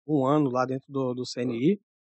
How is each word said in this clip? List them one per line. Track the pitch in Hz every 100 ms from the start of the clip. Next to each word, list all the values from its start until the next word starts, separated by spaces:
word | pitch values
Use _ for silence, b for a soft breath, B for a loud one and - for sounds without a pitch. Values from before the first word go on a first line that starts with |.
um | - 151 131
ano | 151 143
lá | 123 127
dentro | 131 -
do, | 139 131
do | 123
C | 120 -
N | 123 117 139
I. | 202 _ _ _